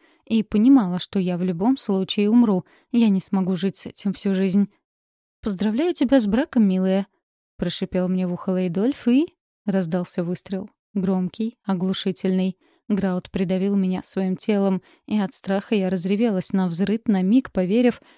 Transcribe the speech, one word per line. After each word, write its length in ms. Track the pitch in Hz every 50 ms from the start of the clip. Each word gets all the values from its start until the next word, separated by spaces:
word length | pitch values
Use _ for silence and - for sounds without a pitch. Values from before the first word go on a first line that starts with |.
| _ _ _ _ _
и 160 | _ 220 226
понимала, 560 | 208 - - 202 214 262 277 269 202 175 180 180
что 220 | - - - 196
я 180 | 185 180 180 170
в 60 | 185
любом 340 | 180 180 165 190 240 269 -
случае 540 | - - 196 190 190 - - - 202 208
умру, 340 | 220 240 240 220 190 185 - - _ _ _ _
я 180 | - 240 233 214
не 100 | 196 190
смогу 360 | - - - 190 185 175 190
жить 220 | 170 180 196 - -
с 80 | -
этим 260 | - - - - 202
всю 220 | 180 - - 202 196
жизнь. 360 | 185 190 190 175 202 202 196 _ _ _ _ _ _ _ _ _ _ _ _ _ _
«Поздравляю 520 | - 226 196 170 202 214 214 240 320 359 330
тебя 260 | - 294 226 269 269
с 60 | 220
браком, 420 | 202 190 233 311 - - 247 214 190
милая», — 380 | 185 185 185 190 190 196 196 - _ _ _ _ _ _ _ _ _ -
прошипел 500 | 180 175 - - 190 185 - 185 180 180
мне 180 | 185 185 185
в 80 | 175 180
ухо 160 | 170 - -
Лейдольф, 580 | 185 185 185 180 165 190 208 262 285 - - 240
и... 200 | 240 269 330 - - _ _ _ _ _ _
Раздался 580 | - 180 190 185 165 170 180 180 - - - 175
выстрел. 480 | 170 180 - - - 196 185 - - - _ _ _ _
Громкий, 600 | 202 180 185 190 185 185 180 - - 220 226 - _ _
оглушительный. 920 | - 196 175 185 185 190 - - 196 180 - - 190 185 185 185 185 180 - _ _ _ _ _ -
Граут 440 | 208 190 190 190 180 180 - -
придавил 440 | - 185 190 170 185 185 190 202 202
меня 280 | 202 190 185 185 185 -
своим 340 | - - 196 190 185 185 -
телом, 440 | - - 214 202 196 196 190 180 - _ _ _ _ -
и 100 | 214 214
от 160 | 196 185 -
страха 400 | - - 190 196 202 - - 233
я 160 | 202 190 185
разревелась 640 | 190 185 165 185 202 202 240 233 202 185 - - -
навзрыд, 540 | 190 185 180 170 160 202 196 208 226 - -
на 160 | 202 185 185
миг 280 | 190 226 269 - -
поверив 500 | - 190 185 175 202 233 247 240 - - - _ _